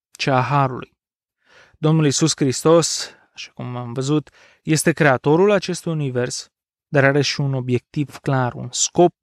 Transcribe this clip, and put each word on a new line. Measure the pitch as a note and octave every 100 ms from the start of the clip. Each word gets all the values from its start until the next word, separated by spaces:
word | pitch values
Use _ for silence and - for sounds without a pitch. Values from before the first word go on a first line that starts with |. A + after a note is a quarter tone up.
| _
cea | - C#3+ C3
a |
harului. | A#2+ C#3+ C3 B2 - _ _ _ _ _ _ _ _ _
Domnul | D#3 D#3+
Iisus | D3 - D#3+ -
Hristos, | C#3 - D#3 E3 D#3 - - - _
așa | - -
cum | - B2 B2
am | A#2+
văzut, | B2 C3 D3+ - _ _ _
este | - D#3 F3
creatorul | - D3+ B2+ D3 E3 G3+
acestui | G3 - E3+ E3+
univers, | D#3+ C#3 A#2+ B2+ - - _ _ _ _
dar | D3
are | C3+ C#3+
și | C3+ -
un | C#3
obiectiv | C3+ B2+ A#2+ - D3+ C3+ -
clar, | - C3+ B2
un | B2 B2
scop | - - - F3 -